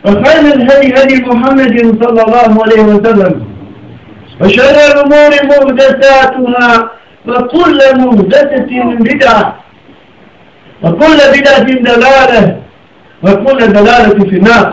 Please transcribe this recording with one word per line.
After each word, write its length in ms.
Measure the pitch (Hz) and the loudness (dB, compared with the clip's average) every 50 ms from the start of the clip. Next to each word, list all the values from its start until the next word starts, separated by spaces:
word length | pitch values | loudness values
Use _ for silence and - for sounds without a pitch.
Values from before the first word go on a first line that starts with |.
| - | -2
وخير 400 | 196 202 208 240 285 311 320 302 294 277 | -2 -2 0 0 0 2 2 2 2 0
الهدي 340 | 262 233 262 277 277 277 262 254 269 | 0 0 2 2 2 2 2 2 0
هدي 180 | 269 269 269 254 247 247 | 0 2 0 -2 -2 -2
محمد 460 | 240 233 247 269 277 269 269 240 214 240 233 226 220 214 | -2 -2 -2 0 0 0 0 0 0 0 0 0 0 0
صلى 180 | 233 240 226 226 226 | -2 -2 0 0 0
الله 240 | 220 233 240 240 226 214 220 220 | 0 2 0 2 2 2 0 0
عليه 180 | 220 226 214 | 0 2 2
وسلم 500 | 214 208 208 202 208 226 220 202 190 180 151 - - - - - - - - - - - - - - - - - - - - - | 2 2 0 0 0 0 0 0 0 -2 -4 -6 -10 -16 -18 -20 -20 -20 -20 -20 -20 -20 -20 -20 -20 -20 -20 -20 -20 -20 -10 -4
وشر 360 | - 196 202 240 262 277 302 302 294 285 | -2 0 0 2 2 2 2 2 2 2
الأمور 420 | 285 285 285 285 294 294 294 294 294 285 285 269 | 2 0 0 2 2 2 2 2 2 0 0 0
محدثاتها 1400 | 285 285 269 254 247 247 269 262 269 262 269 269 269 269 262 262 254 262 254 240 247 247 247 240 - - 226 - - - _ _ _ _ _ 220 | 0 0 0 0 0 0 0 0 0 2 2 2 2 2 0 0 -2 -4 -4 -4 -2 -2 0 0 0 -2 -2 -6 -12 -20 _ _ _ _ _ -6
وكل 500 | 240 240 - - - 330 349 320 294 277 269 269 262 254 | -6 -6 -6 -4 -2 -2 0 0 0 2 2 2 2 0
محدثة 720 | 254 247 226 202 180 - 269 294 277 277 262 254 247 - 247 247 247 240 240 233 220 208 | 0 0 0 0 0 0 0 0 0 0 -2 -6 -6 -6 -6 -6 -6 -4 -2 -2 -2 -2
بدعة 340 | - 269 269 254 226 208 - - - - - _ _ _ _ - - - _ _ _ _ - - _ _ - - _ _ _ - - - | -2 -2 0 0 0 0 -2 -4 -8 -12 -20 _ _ _ _ -20 -20 -20 _ _ _ _ -20 -20 _ _ -20 -20 _ _ _ -20 -18 -6
وكل 360 | - 165 170 - 294 320 311 294 277 277 277 | -6 -6 -2 0 0 0 2 2 0 0 0
بدعة 340 | 285 277 285 277 269 - 262 262 254 233 247 | 0 0 0 0 0 0 -2 -2 -2 -2 -2
ضلالة 540 | 240 233 254 262 269 269 262 254 240 220 196 - - - - - _ _ _ _ _ _ _ _ - _ | 0 0 2 2 2 2 2 0 0 0 0 -2 -4 -6 -16 -20 _ _ _ _ _ _ _ _ -20 _
وكل 360 | 165 190 196 - 220 269 269 262 233 202 | -2 -2 -2 0 0 -2 0 0 0 0
ضلالة 460 | 196 202 208 226 240 240 233 208 202 202 190 - | 2 2 2 2 2 2 2 2 0 0 0 -2
في 60 | 190 175 | -2 0
النار. 260 | 185 226 233 226 - - | 0 2 2 0 0 -4